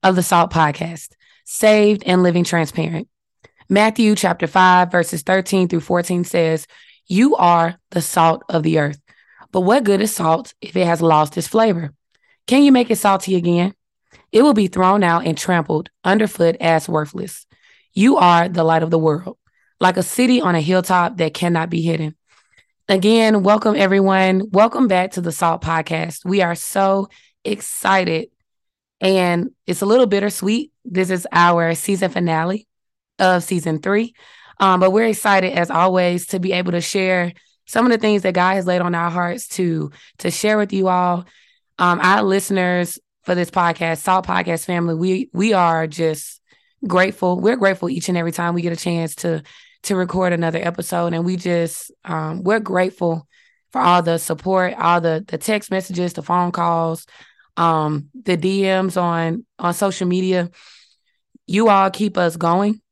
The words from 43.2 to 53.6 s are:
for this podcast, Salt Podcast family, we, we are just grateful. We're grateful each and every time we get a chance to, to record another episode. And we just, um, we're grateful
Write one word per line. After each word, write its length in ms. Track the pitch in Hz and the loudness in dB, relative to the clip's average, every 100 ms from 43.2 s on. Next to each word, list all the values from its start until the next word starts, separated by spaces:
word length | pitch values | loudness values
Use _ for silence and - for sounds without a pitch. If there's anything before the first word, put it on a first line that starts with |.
for 100 | - | -6
this 160 | 180 175 | -4 -2
podcast, 540 | - 175 170 165 160 | 0 0 0 -4 -4
Salt 240 | - 185 185 | 0 -2 0
Podcast 360 | 180 175 165 | -4 -2 -4
family, 300 | - 175 170 | -4 -4 -2
we, 380 | 160 180 185 - | -2 -2 -2 -4
we 200 | 175 214 | -2 0
are 340 | 202 175 165 160 | 2 2 0 -4
just 520 | 156 160 156 - - _ _ _ _ 226 | -4 -4 -4 -10 -20 _ _ _ _ -4
grateful. 540 | 180 185 202 185 180 | 0 0 0 -2 0
We're 180 | 185 247 | 0 0
grateful 320 | 196 185 175 | 0 0 -4
each 200 | 170 170 | -6 -4
and 80 | 180 | -4
every 140 | 170 | -4
time 220 | 165 170 | -4 -4
we 80 | 175 | -4
get 120 | 170 | -4
a 20 | 170 | -6
chance 400 | - 170 165 - | -4 -4 -6 -6
to, 260 | 175 160 147 - _ _ | -6 -6 -8 -20 _ _
to 120 | - 190 | -6 -4
record 380 | 180 175 185 | -2 -2 -2
another 240 | 175 170 165 | 0 -2 -2
episode. 560 | 170 175 175 175 170 | -6 -6 -6 -4 -4
And 100 | 170 | -2
we 140 | 175 185 | -4 -4
just, 540 | 180 175 165 - - _ | -2 -2 -2 -6 -16 _
um, 380 | - 160 156 170 | -10 -8 -8 -6
we're 180 | 185 220 | -2 -2
grateful 680 | 214 180 185 185 175 165 - _ _ _ | -2 -2 -2 -2 -4 -4 -8 _ _ _